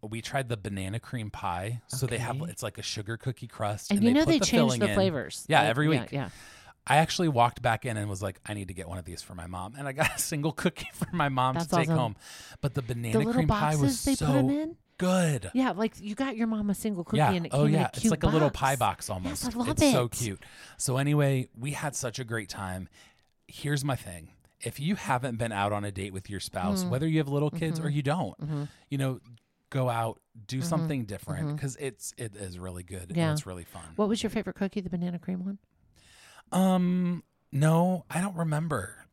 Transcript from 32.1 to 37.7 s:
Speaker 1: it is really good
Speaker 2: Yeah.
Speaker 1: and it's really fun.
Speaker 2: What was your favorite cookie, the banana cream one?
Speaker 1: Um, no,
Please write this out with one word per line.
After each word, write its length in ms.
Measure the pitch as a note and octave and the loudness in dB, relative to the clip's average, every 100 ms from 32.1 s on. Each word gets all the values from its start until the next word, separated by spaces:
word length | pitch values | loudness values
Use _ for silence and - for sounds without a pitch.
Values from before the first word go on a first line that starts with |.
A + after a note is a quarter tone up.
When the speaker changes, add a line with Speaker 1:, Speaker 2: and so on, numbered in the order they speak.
| - | -8
Speaker 1:
it 180 | A#2 G2 | -10 -8
is 220 | F#2+ F2+ | -10 -8
really 240 | F2+ F2+ | -8 -10
good 300 | F2 F#2 F2 | -10 -10 -6
Speaker 2:
Yeah. 100 | E3+ | 0
Speaker 1:
and 80 | E3 | 2
it's 120 | D3+ | 0
really 200 | C#3+ F2+ | -2 -10
fun. 180 | E2 F#2 E2 D#3+ | -12 -16 -14 -2
Speaker 2:
What 120 | G#3 | 0
was 140 | A3+ | 0
your 80 | A3 | -2
favorite 240 | A3 G3+ - | -4 -4 -4
cookie, 240 | G3 G#3 | -4 -4
the 80 | F3+ | -6
banana 300 | F3 F3 F3 | -4 -4 -6
cream 260 | - F#3 | -6 -6
one? 140 | F#3 G3 _ _ _ _ - - - - - | -6 -8 _ _ _ _ -20 -20 -20 -20 -2
Speaker 1:
Um, 720 | F3+ F#3+ F#3 F3+ F3+ F3 F3 - _ _ | 4 4 4 4 2 0 -2 -8 _ _
no, 520 | C#3 D#3 | 2 4